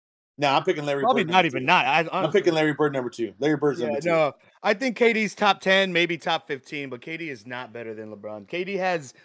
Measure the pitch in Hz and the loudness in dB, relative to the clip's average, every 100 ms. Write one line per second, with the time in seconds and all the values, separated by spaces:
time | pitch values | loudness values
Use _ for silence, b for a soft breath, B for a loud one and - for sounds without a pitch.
0 | _ _ _ - 143 143 156 160 147 143 | _ _ _ -2 2 2 2 0 -2 0
1 | 220 254 165 185 165 131 131 175 131 151 | 2 2 4 4 4 0 2 2 4 2
2 | 160 175 175 202 180 160 156 147 151 139 | 0 0 2 2 2 2 2 2 0 -2
3 | 120 - 110 95 143 151 147 135 156 143 | -4 -4 -6 -2 0 2 0 0 -2 -2
4 | 170 165 147 - b b 196 208 262 196 | 0 2 2 -2 b b -2 0 -2 2
5 | 233 220 208 - 208 190 190 190 190 170 | 2 2 -2 2 2 2 2 2 4 2
6 | 170 165 185 160 - 139 - 151 139 123 | 0 -2 -2 -2 -4 -10 -8 -10 -10 -10
7 | 156 165 165 123 110 123 120 117 113 110 | -12 -10 -10 -12 -12 -12 -10 -12 -10 -10
8 | 107 104 107 107 98 170 190 196 185 175 | -12 -12 -12 -12 -8 -6 -4 -2 -2 -2
9 | 131 b | -6 b